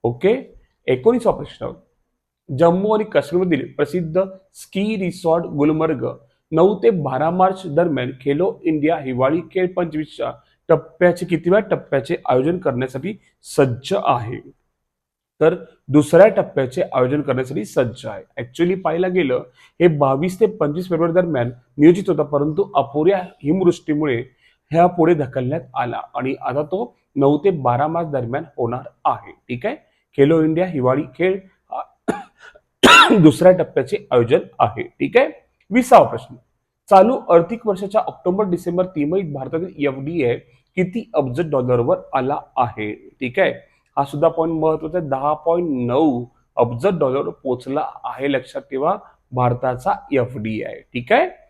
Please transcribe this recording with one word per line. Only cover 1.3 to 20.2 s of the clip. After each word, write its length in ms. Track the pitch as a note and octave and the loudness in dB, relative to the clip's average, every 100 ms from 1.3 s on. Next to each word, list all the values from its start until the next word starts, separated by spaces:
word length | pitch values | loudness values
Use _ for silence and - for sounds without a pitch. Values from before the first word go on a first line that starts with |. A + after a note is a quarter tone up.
प्रश्न, 380 | C#3 - - B2 F3+ _ _ _ _ _ _ - C3+ | -2 -8 -12 -12 -12 _ _ _ _ _ _ -10 2
जम्मू 320 | E3+ F3 G#3 | 2 2 0
आणि 140 | G#3+ | 0
काश्मीरमधील 680 | G#3+ D3 - F3 F#3 D3 B2 | 0 -2 0 -2 0 -2 -4
प्रसिद्ध 500 | - D3 F#3 E3 E3+ F#3+ F#3+ _ | -4 -4 -2 -2 -2 -4 -8 _
स्की 420 | - - F#3+ G#3+ A3 | -20 -10 -4 -4 -2
रिसॉर्ट 480 | F#3 - E3 E3 | -6 -4 0 0
गुलमर्ग 640 | E3 D3 D3 D#3 D#3+ C3+ B2 - _ _ _ | -2 0 0 2 -2 -2 -6 -10 _ _ _
नऊ 260 | D#3 F#3 G#3+ | 2 2 4
ते 80 | A#3 | 0
बारा 400 | F#3+ C#3 C3 D#3+ | 0 -4 -2 -2
मार्च 320 | F3+ F#3 F#3+ F3+ | 2 0 0 -4
दरम्यान 440 | C#3+ F3 C3+ B2+ C3 | 0 0 -2 -4 -6
खेलो 340 | C#3+ C#3+ F3+ D3 | -4 0 -2 -2
इंडिया 340 | E3 D#3 D3 D#3+ | -2 0 0 -2
हिवाळी 440 | C3 B2 C3 E3 | -4 0 0 0
खेळ 260 | E3 F#3+ F3+ | -4 -4 -2
पंचवीसच्या 680 | F#3 E3+ D3+ D3+ - B2+ - _ _ - | -2 -6 -6 -10 -8 -8 -8 _ _ 0
टप्प्याचे, 580 | D#3+ - - F3+ F3 F3+ | 0 0 2 2 2 -4
कितव्या 340 | E3 F3 G3+ | -2 2 2
टप्प्याचे 560 | - D#3 - C#3 B2 F3 - | 2 -6 -2 -4 -2 -6 0
आयोजन 300 | B2+ C#3+ F3+ | 0 2 -2
करण्यासाठी 540 | D#3 B2 C3 C3 E3+ G#3+ _ _ | -4 -4 -6 -6 -10 -12 _ _
सज्ज 520 | - - C#3 A#2 - F#3+ | -8 0 0 0 -4 -2
आहे? 360 | - B2 G#2+ B2+ - _ _ _ _ _ _ _ _ _ | 0 -2 -4 -12 -14 _ _ _ _ _ _ _ _ _
तर 140 | D#3 F3 - _ - | 0 0 -10 _ 2
दुसऱ्या 400 | C#3+ C#3+ E3+ G#3 | 2 4 6 6
टप्प्याचे 540 | G#3 - - B2+ F3+ - | 6 -2 -2 -4 -4 -2
आयोजन 280 | C3 B2+ D3 | 0 0 0
करण्यासाठी 440 | C#3 B2+ B2+ D3+ | -2 -4 -4 -6
सज्ज 420 | G#3+ - B2 B2+ A#2 | -4 -2 -2 -4 -12
आहे. 360 | G2+ - - | -14 -14 -12
Actually 380 | B2 - F3 F#3 | -12 -2 0 0
पाहायला 260 | E3+ E3 F3+ | -2 -2 0
गेलं, 340 | F3+ D3 B2+ - _ _ _ | 0 0 -2 -4 _ _ _
हे 80 | E3+ | 2
बावीस 520 | D3 C#3 C3+ | 4 2 2